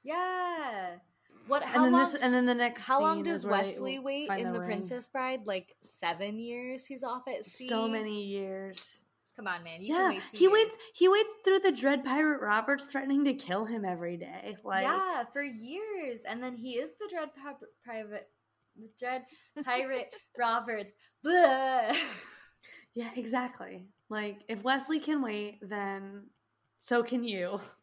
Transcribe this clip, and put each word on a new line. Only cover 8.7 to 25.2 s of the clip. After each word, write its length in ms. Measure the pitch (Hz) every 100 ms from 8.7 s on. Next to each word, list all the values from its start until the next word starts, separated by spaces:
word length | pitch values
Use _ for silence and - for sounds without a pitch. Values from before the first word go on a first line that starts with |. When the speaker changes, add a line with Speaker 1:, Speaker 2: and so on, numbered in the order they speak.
| 190 - - _ _ _
Speaker 1:
Come 120 | - 202
on, 160 | 175
man. 180 | 170 165
You 140 | 202
Speaker 2:
Yeah, 60 | 330
Speaker 1:
can 80 | 381
wait 120 | 196 -
two 60 | 214
Speaker 2:
he 120 | 370
waits, 260 | 427 440 -
Speaker 1:
years. 80 | -
Speaker 2:
he 140 | - 370
waits 240 | 403 427 -
through 140 | 381 381
the 120 | 381
Dread 320 | 247 269 285
Pirate 380 | 277 277 311 285
Roberts 420 | 208 208 226 277
threatening 400 | 277 277 269 277
to 100 | 277
kill 300 | 262 - 190
him 200 | 220 233
every 320 | 196 175 175 175
day. 400 | 165 180 202 190
Like 180 | 202 190
Speaker 1:
Yeah, 420 | 262 359 381 311 240
for 100 | 285
years. 800 | 285 226 233 339 440 392 285 226 -
And 140 | 233
then 120 | 254 247
he 160 | 254
is 180 | 240 311 -
the 80 | 415
Dread 220 | 349 302
Pi-, 320 | 269 285 - - _
Private, 440 | 240 226 214 208 - _ _ _ _ -
the 140 | 220 -
Dread 240 | 247 254 247 _ _ 294
Speaker 2:
<laughs> 80 |
Speaker 1:
Pirate 480 | 262 247 269 262 - 415 _ -
Roberts. 520 | 233 233 226 220 202 _ _ _
Blah. 680 | 294 359 320 262 262 254 220 339
<laughs> 40 | 285 190 - - - _ - - _
Speaker 2:
Yeah, 160 | 233 233
exactly. 720 | 247 226 247 247 - 190 190 190 _ _
Like, 320 | 214 208 202 -
if 160 | 214
Wesley 340 | 240 269 269 311
can 240 | 302 302